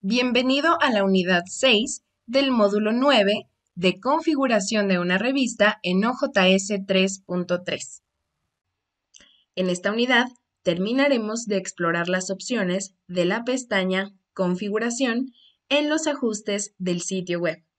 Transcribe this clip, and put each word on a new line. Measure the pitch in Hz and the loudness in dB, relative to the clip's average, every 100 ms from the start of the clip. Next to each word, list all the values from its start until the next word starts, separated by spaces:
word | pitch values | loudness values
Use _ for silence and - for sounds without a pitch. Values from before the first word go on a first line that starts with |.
Bienvenido | 190 240 247 240 262 269 311 339 | 0 0 2 2 2 2 2 2
a | 302 | 2
la | 214 | 2
unidad | 196 190 180 180 180 | 2 2 2 0 0
seis | - 262 214 262 - _ _ - | -2 2 2 0 -8 _ _ -2
del | 254 277 | 0 2
módulo | 247 202 208 214 | 2 2 2 0
nueve | 233 277 254 196 208 - _ _ | 2 4 4 4 0 -6 _ _
de | - 180 180 | -2 0 0
configuración | 240 302 - 294 262 220 196 220 202 | 0 0 0 0 2 0 0 0 0
de | 180 | 0
una | 175 185 | 0 0
revista | 233 269 254 - 208 214 | 0 0 -2 2 0 2
en | 175 185 | -2 0
O | 226 | 0
J | 254 277 - 185 | 0 0 2 4
S | 190 190 208 196 | 4 2 -6 0
tres | 190 190 190 - | 0 2 -2 -6
punto | 180 175 175 | -6 -2 -4
tres. | 180 151 - - _ _ _ _ _ _ _ _ _ _ _ - _ _ _ | -4 -8 -10 -18 _ _ _ _ _ _ _ _ _ _ _ -20 _ _ _
En | - 185 | -4 -2
esta | 180 202 | -2 -2
unidad | 220 247 247 247 - _ _ | -2 2 2 2 -6 _ _
terminaremos | - 170 190 262 285 254 214 226 233 | -4 -2 -2 2 2 2 -2 -6 -4
de | 196 | -4
explorar | 185 - 170 170 170 | -4 -4 -2 -2 -2
las | 185 185 | -4 -4
opciones | 190 - 170 180 180 196 _ _ | -8 -6 -4 -2 -2 -6 _ _
de | 180 | -2
la | 175 214 | 0 0
pestaña | 240 254 254 196 185 185 196 _ _ | -2 -6 -2 -2 0 -2 -4 _ _
Configuración | - 180 180 208 208 233 233 262 233 269 _ _ _ _ | -4 -2 -2 -2 -4 -4 -2 -2 -2 -4 _ _ _ _
en | 277 294 | 0 0
los | 311 311 | 0 -2
ajustes | 285 240 208 - 202 208 _ | -2 -2 -4 -4 -6 -6 _
del | 180 175 | -4 -4
sitio | - 190 180 175 | -4 -6 -4 -4
web. | 170 160 _ | -4 -6 _